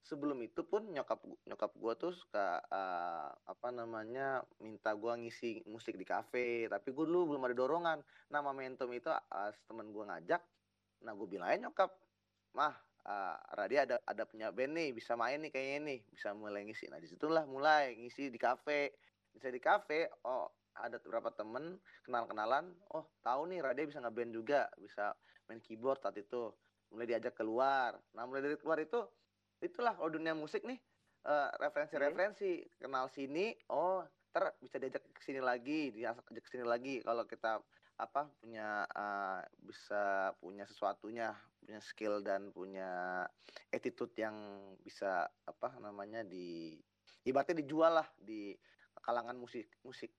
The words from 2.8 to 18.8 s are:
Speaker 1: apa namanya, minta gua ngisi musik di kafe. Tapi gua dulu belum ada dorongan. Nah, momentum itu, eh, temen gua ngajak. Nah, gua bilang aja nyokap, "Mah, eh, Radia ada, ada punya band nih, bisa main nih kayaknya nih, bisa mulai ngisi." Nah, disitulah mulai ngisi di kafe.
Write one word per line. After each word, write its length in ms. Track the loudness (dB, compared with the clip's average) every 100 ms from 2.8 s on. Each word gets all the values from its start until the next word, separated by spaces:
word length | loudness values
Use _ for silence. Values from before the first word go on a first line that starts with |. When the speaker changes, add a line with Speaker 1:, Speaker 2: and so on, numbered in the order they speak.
| 0 0 -2 -4 -6 -10 -12
Speaker 1:
apa 240 | -8 -6
namanya, 720 | -4 -6 -6 -6 -2 0 0 -2 _
minta 400 | -12 -4 -2 0
gua 160 | 0
ngisi 480 | -2 -4 -4 -4 -4 -8
musik 240 | -10 -6
di 80 | -6
kafe. 640 | -2 -2 0 0 2 2 0
Tapi 240 | -2 -2
gua 160 | 0 4
dulu 320 | 4 4 2
belum 80 | 2
ada 80 |
dorongan. 480 | 2 4 4 2 0 -4 -20 -4
Nah, 80 | -2
momentum 480 | 0 -2 -6 -4 -4 -2
itu, 160 | 0
eh, 400 | -2 -2 -4 -4 -6 _
temen 240 | -12 -8
gua 160 | -8 -6
ngajak. 320 | -8 0 0 0 _ _ _ _ _ -10
Nah, 80 |
gua 140 | -8 -6
bilang 240 | -2 4
aja 160 | 4 2
nyokap, 240 | 4 2 2 _ _ _ _ _ 2
"Mah, 160 | 2 2 _ _ -6
eh, 320 | -4 -2 -4 -8
Radia 320 | -2 2 4 6
ada, 160 | 2
ada 240 | 0 -4 -4
punya 240 | -4 -6
band 240 | 0 0
nih, 160 | 2 -2
bisa 240 | -2 -2
main 240 | 2 2 2
nih 160 | -2
kayaknya 260 | -4 -2 -2 -2
nih, 60 | -6 -8
bisa 240 | -8 -6
mulai 320 | -4 -4 -4 -4
ngisi." 240 | -8 -10
Nah, 80 | -12
disitulah 480 | -14 -4 2 4 2
mulai 480 | 2 6 8 6
ngisi 400 | -2 -10 -6 -6
di 80 | 0
kafe. 560 | 2 2 2 2